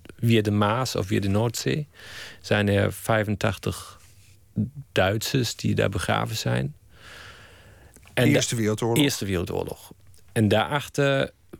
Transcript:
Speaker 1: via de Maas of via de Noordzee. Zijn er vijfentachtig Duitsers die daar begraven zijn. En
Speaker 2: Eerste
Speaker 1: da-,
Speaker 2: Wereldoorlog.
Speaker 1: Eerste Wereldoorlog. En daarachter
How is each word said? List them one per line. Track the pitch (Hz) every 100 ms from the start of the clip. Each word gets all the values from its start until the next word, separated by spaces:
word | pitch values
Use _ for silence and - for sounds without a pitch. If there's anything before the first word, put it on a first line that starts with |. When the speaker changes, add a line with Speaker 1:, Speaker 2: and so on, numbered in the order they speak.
| - -
Speaker 1:
via | 117 113
de | 104
Maas | 104 104 117 131 -
of | 95
via | 104
de | 98
Noordzee. | 101 117 - 131 135 147 - - - - -
Zijn | - 104 101
er | 101 101
vijfentachtig | - - 113 107 104 110 101 - - - - - - - - - - 107 143 -
Duitsers | - 95 110 - 135 120 -
die | 110
daar | 104 107
begraven | 101 - 107 110 113
zijn. | 123 120 139 - - - - - - - - - - - - - -
En | - 123
Speaker 2:
Eerste | - -
Speaker 1:
da-, | 120
Speaker 2:
Wereldoorlog. | 104 107 117 117
Speaker 1:
Eerste | 143 -
Wereldoorlog. | 101 90 90 50 50 - - - - - -
En | - 107
daarachter | 107 95 147 - - 139 135 135 - - -